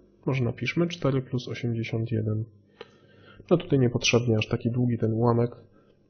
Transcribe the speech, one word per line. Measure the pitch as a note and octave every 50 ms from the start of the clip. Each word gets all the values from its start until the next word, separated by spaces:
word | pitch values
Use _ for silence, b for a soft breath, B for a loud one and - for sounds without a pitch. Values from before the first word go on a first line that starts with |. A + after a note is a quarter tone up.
| - _ _ _ _
Może | C#3+ C3+ C3+ A#2+
napiszmy | A#2 - - A#2+ - - D#3+ F3 E3+
cztery | E3+ - - C3+ C3+ C3
plus | C3 - - B2 - -
osiemdziesiąt | A#2+ - - A#2+ A2+ A2+ A2 - - A2+ A2+ A2+
jeden. | A2+ A2 G#2+ A2 G#2+ G#2+ A2 - _ - _ B B B B B B B B B B B B B B B B -
No | F#3
tutaj | E3+ - - D3 C3+
niepotrzebnie | B2+ A#2+ B2 A#2+ - - - A2+ A#2+ A#2+ A2 G#2+
aż | G#2+ -
taki | A#2+ - - A#2
długi | A#2 B2 B2 B2 A#2 A2+
ten | A2+ A2
ułamek | A2+ A2 A#2 A#2+ A#2 A#2 A#2+ A#2+ - - - b b b b b b b _